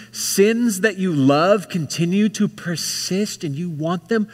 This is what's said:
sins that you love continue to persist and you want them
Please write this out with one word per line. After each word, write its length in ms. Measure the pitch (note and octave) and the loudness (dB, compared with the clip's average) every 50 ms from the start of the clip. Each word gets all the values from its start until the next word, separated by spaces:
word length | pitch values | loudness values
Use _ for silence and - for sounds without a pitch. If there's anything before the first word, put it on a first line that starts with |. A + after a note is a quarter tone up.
| - - | -20 -16
sins 720 | - - - - - F#3 G3 G#3+ A3+ A#3 A#3+ A#3 G3 F#3 | -12 -8 -6 -2 2 4 4 4 4 2 0 0 0 0
that 160 | F#3+ A3 F#3 F#3+ | -2 -2 -2 0
you 140 | F#3 F#3 | -2 0
love 580 | E3 C#3+ C3 C3+ C#3 D3 E3 F#3+ G#3 G#3+ E3+ - | 2 4 4 6 6 6 6 4 4 2 0 -4
continue 600 | - F3+ D3+ - - - E3+ E3+ F#3 G3+ G#3+ G#3+ | -4 -4 -4 -4 -2 -2 0 0 2 2 2 2
to 180 | - - G#3 F#3+ | 0 0 -2 -2
persist 960 | - - - F3 F3 D3 - - - - - - F3+ F#3+ G#3+ G3+ - - - | -2 -4 -8 -6 -6 -6 -6 -6 -6 -6 -4 -4 -2 -2 -2 -4 -6 -6 -6
and 120 | D#3 C#3 | -6 -4
you 140 | C#3+ F3 F3 | -4 -6 -6
want 400 | D#3+ C#3+ D#3+ E3 F3+ F3 - - | -6 -4 -2 -2 -2 -2 -2 -2
them 180 | A3+ A3 G#3 - | 0 0 0 -2